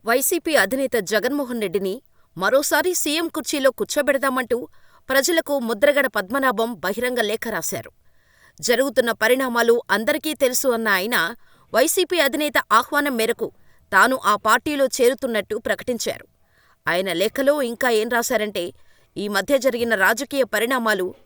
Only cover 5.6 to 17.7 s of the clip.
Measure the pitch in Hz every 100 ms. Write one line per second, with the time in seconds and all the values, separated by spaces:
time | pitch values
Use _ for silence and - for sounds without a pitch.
5.6 | 226 220 285 285 269 208 190 269 269 208
6.6 | 226 208 180 214 247 247 208 220 233 190
7.6 | - 131 - _ _ _ _ _ _ -
8.6 | - 240 277 247 240 220 220 262 262 233
9.6 | 233 233 - 202 226 302 311 302 254 240
10.6 | 269 233 220 190 202 233 220 240 _ _
11.6 | _ 214 311 - 359 349 277 294 302 277
12.6 | - 220 247 294 285 240 220 233 - -
13.6 | - _ _ 196 226 262 196 208 214 240
14.6 | - 294 269 - 240 262 262 220 196 214
15.6 | 240 202 - 240 208 - - _ _ _
16.6 | _ _ - 170 190 170 214 - 269 294
17.6 | 240